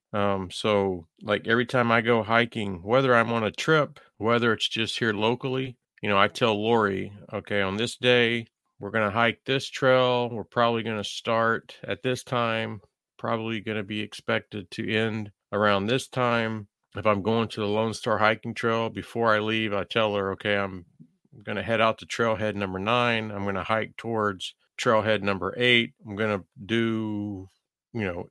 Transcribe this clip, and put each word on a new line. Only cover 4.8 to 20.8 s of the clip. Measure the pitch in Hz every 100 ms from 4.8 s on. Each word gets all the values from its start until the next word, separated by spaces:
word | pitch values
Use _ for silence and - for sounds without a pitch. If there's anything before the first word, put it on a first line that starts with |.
| 113 -
here | 117
locally, | 101 110 127 135 131 131 - _ -
you | 104
know, | 98
I | 104
tell | - 117
Lori, | 104 110 117 101 98 98 107 -
"Okay, | 104 - 101
on | 95 101
this | 117 -
day, | 127 123 113 117 113 _ _ -
we're | 101
gonna | 110 104
hike | 110 117 113 -
this | 135 -
trail. | - 135 131 127 123 120
We're | 117 -
probably | 123 117 117
gonna | 113 107
start | 98 - 120 113 113 110 - -
at | - 101
this | 127 127
time." | - 123 117 113 110 110 _ _ _ -
Probably | 117 113 113 110
gonna | 110 107
be | 101 107
expected | 104 - - 110 - 82 -
to | - 104
end | 110 110 110 101 _ -
around | 104 104 101 104
this | 131 -
time. | 131 123 117 113 110 104 _ _ 101
If | 107
I'm | 101
going | 92 113 110
to | 113
the | 104
Lone | 107 113
Star | 104 120 104
Hiking | 107 110 117 107
Trail, | 117 113 113
before | 104 - 117 117
I | 107
leave, | 107 110 110
I | 101
tell | 90 117 107 101
her, | 98
"Okay, | 92 107 101
I'm | 98 92